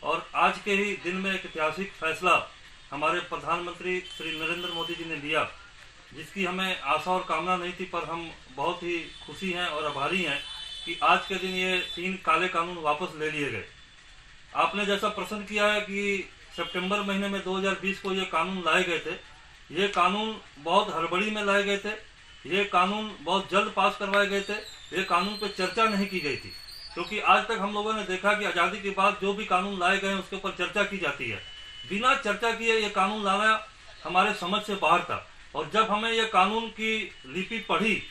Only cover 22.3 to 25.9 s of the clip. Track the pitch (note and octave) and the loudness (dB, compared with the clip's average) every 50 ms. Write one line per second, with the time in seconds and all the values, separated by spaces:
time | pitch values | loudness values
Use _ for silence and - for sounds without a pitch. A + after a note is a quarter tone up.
22.3 | - - - C3 E3+ G3 G3+ G3 - F3+ F3+ F#3+ G#3 G#3+ G#3+ G#3+ F#3+ - C#3+ D#3+ | -20 -16 -8 -2 0 0 2 4 4 4 4 4 2 -2 -4 -6 -8 -8 -2 2
23.3 | F3+ G3 F#3+ - F3 G3 G3+ G#3 G3 G3+ F#3+ G3+ G3 - G#3 G3 G3 G3+ G3+ G3 | 2 2 2 2 2 2 2 2 2 4 4 4 4 2 -2 2 4 4 4 4
24.3 | G3 G3 G3 - G#3 G#3+ - - - - - - D3 F3 F#3+ - F3+ F3 F3+ G3+ | 2 0 0 -2 -4 -6 -6 -10 -16 -16 -14 -4 -2 -2 0 2 2 2 2 2
25.3 | G#3+ G3 G#3 G3 - - F#3 F#3 F#3 A#3 A3+ A3 | -2 -2 -4 -4 -2 0 -2 0 4 4 4 4